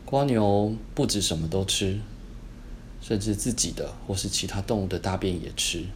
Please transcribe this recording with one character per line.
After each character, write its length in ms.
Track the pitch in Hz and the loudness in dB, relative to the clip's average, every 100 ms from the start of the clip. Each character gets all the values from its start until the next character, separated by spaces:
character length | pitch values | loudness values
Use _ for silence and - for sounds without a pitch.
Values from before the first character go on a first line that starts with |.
瓜 220 | - 139 143 | 2 2 6
牛 500 | 117 104 101 107 113 - | 6 6 6 4 0 -4
不 140 | - 127 | 0 2
止 140 | 104 | 2
什 160 | 95 80 | 2 0
么 100 | 80 | 0
都 160 | 95 | 0
吃， 380 | 95 - 98 98 107 - - - - - - - - - | 0 0 0 0 -6 -12 -14 -14 -14 -14 -14 -14 -14 -14
甚 160 | - 110 | 0 0
至 160 | 107 | 2
自 200 | 101 131 | 0 0
己 180 | 117 85 | 0 -2
的 220 | - 71 - - | -2 -6 -8 -4
或 80 | |
是 140 | 98 104 | -2 -2
其 180 | - 92 | -2 -2
他 160 | 98 | -4
动 200 | 98 113 | 0 0
物 40 | 92 | 2
的 140 | 90 | -2
大 160 | 98 92 | -2 0
便 260 | 95 87 | 0 -2
也 80 | - - | -4 -4
吃。 300 | - 85 92 | -2 -2 -6